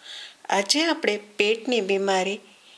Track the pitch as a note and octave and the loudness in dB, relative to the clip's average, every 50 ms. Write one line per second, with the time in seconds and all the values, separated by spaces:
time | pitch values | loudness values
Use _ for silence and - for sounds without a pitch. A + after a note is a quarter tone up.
0 | - - - - - - - - - - - G3 G3+ - - D4 E4 E4+ D#4 D#4+ | -20 -18 -16 -16 -16 -18 -20 -14 -4 0 0 0 2 2 2 2 2 2 0 2
1 | - G#3 G#3 G#3 - - - - G#3 G#3 A3+ A3+ - C4 B3 A3+ F#3+ F#3+ G3 G3 | 2 0 0 0 -4 -6 -2 0 2 2 2 0 0 -2 -2 0 0 0 0 0
2 | G3 G3 F#3+ F#3 F#3 G3 G3+ A3 - - - - - - - | 2 2 2 2 0 -2 -4 -6 -10 -18 -20 -20 -20 -20 -20